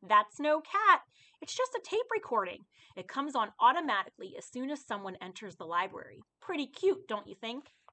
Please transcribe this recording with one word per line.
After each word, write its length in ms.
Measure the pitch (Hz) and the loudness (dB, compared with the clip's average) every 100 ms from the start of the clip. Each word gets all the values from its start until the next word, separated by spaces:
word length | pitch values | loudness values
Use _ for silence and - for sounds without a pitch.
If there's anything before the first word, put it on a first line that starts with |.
That's 360 | 185 208 214 - | 6 6 6 0
no 220 | 294 302 | 2 2
cat. 400 | 311 392 427 349 - _ - _ | 0 0 6 4 4 _ -20 _
It's 140 | 302 | -12
just 200 | - - | -2 -2
a 60 | - | -2
tape 240 | - 415 480 | -2 -2 0
recording. 520 | 453 - 226 185 - - _ - - | -4 0 0 0 -6 -16 _ -20 -14
It 120 | 185 | -10
comes 260 | - 285 | -6 -4
on 180 | 262 208 - | -2 -2 4
automatically 720 | 233 320 311 208 185 _ 190 - | 6 6 2 0 -2 _ -14 -14
as 80 | |
soon 260 | - 247 262 | -12 -8 -6
as 140 | 294 | -6
someone 320 | - 208 196 185 | -6 -8 -6 -10
enters 360 | 185 185 208 170 | -12 -12 -14 -12
the 80 | |
library. 560 | 160 170 190 - - 104 - _ | -4 -2 -2 -4 -16 -18 -20 _
Pretty 260 | - 339 269 | -8 -6 -6
cute, 400 | - 381 349 - | 0 2 2 -2
don't 220 | 214 202 | -8 -8
you 60 | |
think? 380 | 190 226 247 - _ _ | -12 -10 -10 -12 _ _